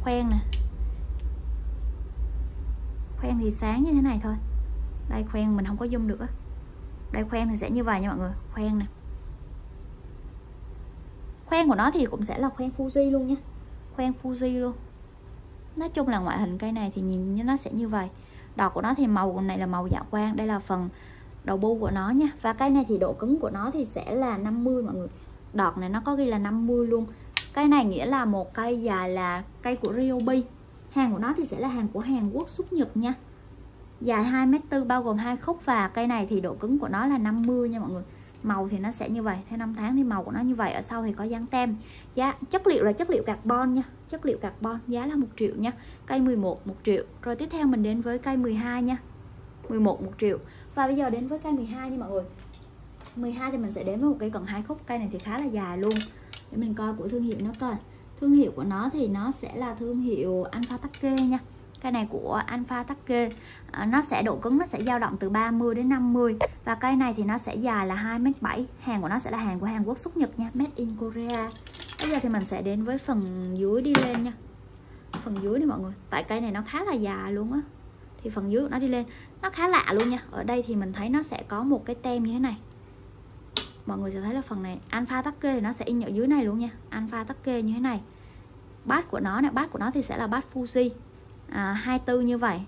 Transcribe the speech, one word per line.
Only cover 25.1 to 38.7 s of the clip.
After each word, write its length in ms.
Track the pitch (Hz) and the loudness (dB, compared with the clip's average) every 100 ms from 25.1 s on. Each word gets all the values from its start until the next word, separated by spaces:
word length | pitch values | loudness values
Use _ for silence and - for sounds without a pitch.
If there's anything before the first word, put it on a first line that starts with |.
| - - - - | -10 -18 -18 -6
Đọt 240 | 208 190 185 | 0 2 0
này 120 | 185 | -2
nó 120 | 208 226 | -2 0
có 100 | 285 | 2
ghi 100 | 262 | 2
là 120 | 214 | 2
năm 300 | 202 220 233 | 2 2 2
mươi 200 | 240 233 | 4 4
luôn. 180 | 226 220 - - - - | 2 0 -8 -6 -6 -4
Cây 140 | - 294 | 4 6
này 180 | 285 220 | 8 6
nghĩa 200 | 175 151 | 2 2
là 200 | 269 233 | 2 2
một 280 | 202 185 | 2 0
cây 280 | - 226 240 | -2 0 0
dài 280 | 226 190 185 | 0 0 0
là 340 | 185 180 180 190 - | 0 0 -2 -6 -8
cây 140 | 247 254 | -4 -2
của 180 | 214 | 0
Ryobi. 500 | 214 262 254 233 262 247 - - - - | 2 2 2 2 2 0 -8 -20 -20 -4
Hàng 200 | 277 254 | 2 2
của 80 | 208 | 2
nó 140 | 220 311 | 0 0
thì 80 | 302 | -2
sẽ 140 | 180 | -2
là 80 | 262 | -2
hàng 200 | 247 214 | 0 -2
của 120 | 202 | -2
Hàn 320 | 233 262 208 | 0 0 2
Quốc 180 | 226 330 | -2 -4
xuất 240 | - 370 | -6 -2
Nhật 240 | 349 247 214 | 0 0 0
nha. 160 | 233 262 - - - - - - - - | 0 -2 -8 -20 -20 -18 -18 -18 -20 -4
Dài 220 | 233 220 | 0 2
hai 220 | 233 262 262 | 4 4 6
mét 160 | 294 302 | 4 4
tư 140 | 277 | 0
bao 200 | 247 254 | 2 2
gồm 140 | 233 208 | 2 0
hai 200 | 233 247 | 0 -2
khúc. 280 | - 339 - | -2 -2 2
Và 220 | 233 190 | 2 2
cây 200 | 226 240 | 2 0
này 200 | 240 196 | 2 2
thì 120 | 208 | 0
độ 120 | 185 | 0
cứng 260 | - 214 277 | -4 0 2
của 80 | 269 | 2
nó 180 | 190 262 | 0 2
là 120 | 277 | 4
năm 240 | 214 220 | 2 2
mươi 280 | 233 247 240 | 2 2 2
nha 100 | 226 | -2
mọi 100 | 190 | -4
người. 140 | 185 180 - - - | -4 -8 -14 -18 -6
Màu 240 | 220 196 | 0 0
thì 100 | 196 | 0